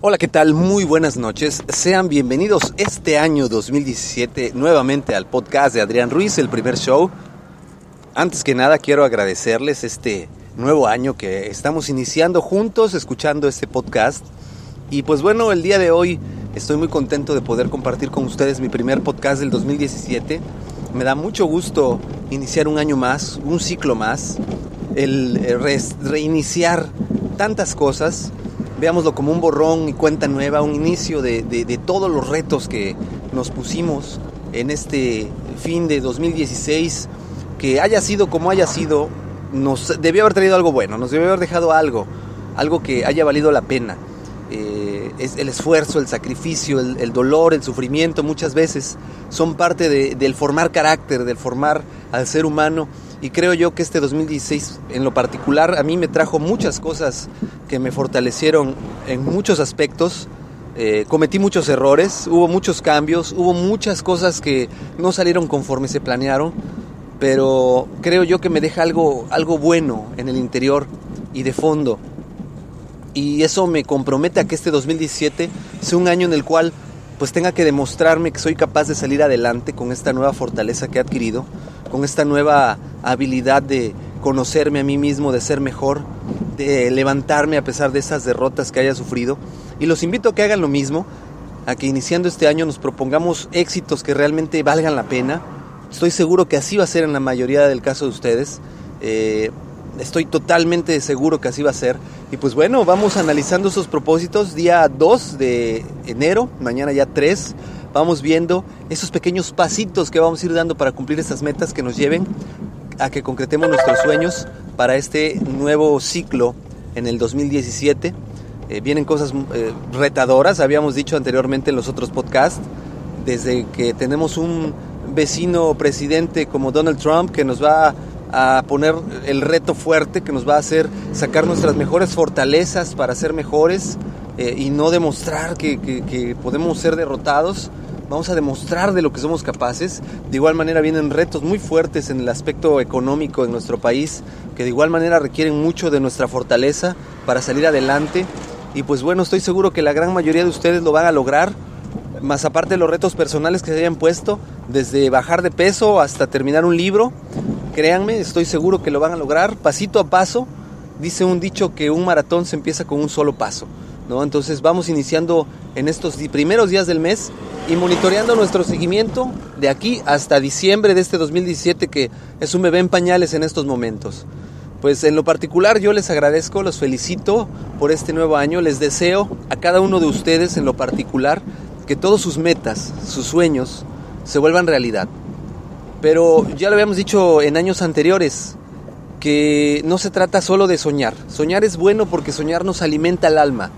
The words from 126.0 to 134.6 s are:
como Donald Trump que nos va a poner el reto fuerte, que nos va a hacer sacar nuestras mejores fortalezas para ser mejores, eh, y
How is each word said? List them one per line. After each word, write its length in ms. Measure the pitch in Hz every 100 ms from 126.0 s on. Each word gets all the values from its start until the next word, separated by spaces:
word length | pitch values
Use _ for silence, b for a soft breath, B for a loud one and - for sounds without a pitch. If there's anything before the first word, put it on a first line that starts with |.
| 143 156 165 170 147
como 260 | 139 135
Donald 260 | 139 160 147
Trump 320 | 151 160 175
que 140 | -
nos 180 | 139 123
va 320 | 147 156 156 143 B B -
a 320 | 131 131 131 131
poner 300 | 139 151 160 165 - 131
el 140 | 139
reto 340 | 143 165 160
fuerte, 480 | 156 156 160 151 185
que 100 | -
nos 160 | 139 123
va 80 | 147
a 20 |
hacer 300 | 147 160 156 B B
sacar 340 | - 139 156 160
nuestras 300 | 165 156 147
mejores 340 | 143 165 185
fortalezas 840 | - 160 - 135 151 175 190 165 143
para 180 | 127
ser 180 | 123 156
mejores, 640 | 160 143 151 165 190 - - B B B -
eh, 180 | 123
y 140 | 123